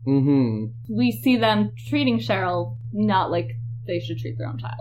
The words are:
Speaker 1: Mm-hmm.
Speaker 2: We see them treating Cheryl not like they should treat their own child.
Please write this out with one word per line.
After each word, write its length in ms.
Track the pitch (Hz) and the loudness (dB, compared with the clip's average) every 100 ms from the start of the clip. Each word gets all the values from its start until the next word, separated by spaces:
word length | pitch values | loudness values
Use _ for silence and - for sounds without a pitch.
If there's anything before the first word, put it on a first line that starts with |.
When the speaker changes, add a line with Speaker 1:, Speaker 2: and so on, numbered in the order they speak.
| 135 | 2
Speaker 1:
Mm-hmm. 600 | 139 139 139 120 107 110 - - 220 | 4 6 4 4 0 -4 -8 -6 0
Speaker 2:
We 140 | 247 | 0
see 260 | 220 262 240 | 2 2 4
them 360 | 220 208 208 - - | 4 2 0 -4 -4
treating 300 | 294 262 226 | 0 2 2
Cheryl 560 | - 190 185 175 175 - - | 0 0 0 -2 -4 -6 -6
not 400 | 208 214 190 165 | 0 2 2 2
like 180 | 170 - - - - - | 0 -2 -6 -8 -8 -6
they 100 | 175 | -4
should 180 | - - | -4 -6
treat 180 | - - | -6 -6
their 100 | - | -8
own 100 | 117 | -8
child. 160 | 110 - | -8 -6